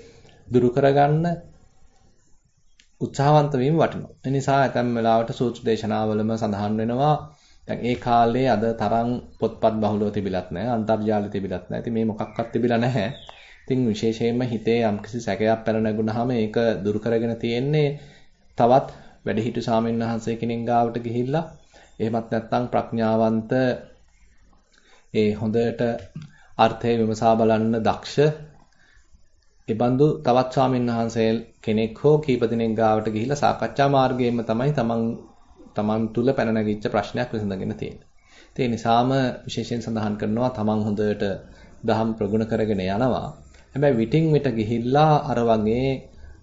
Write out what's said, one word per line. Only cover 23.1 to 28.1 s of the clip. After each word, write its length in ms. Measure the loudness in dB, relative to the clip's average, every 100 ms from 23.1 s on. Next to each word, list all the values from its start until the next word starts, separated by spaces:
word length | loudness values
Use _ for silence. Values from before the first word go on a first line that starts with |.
| 2 2 0 0 0 0 -2 -8 -20 _ _ _ _ _ _ _ _ _ _ _
ඒ 160 | 0 0
හොඳට 480 | 0 -2 0 0 -2 -2 -4 -10 -16 -18 -20 -8 2
අර්ථය 360 | 2 2 0 2
විමසා 380 | 0 2 2 4
බලන්න 380 | 4 4 2 0
දක්ෂ 360 | 0 -2 -4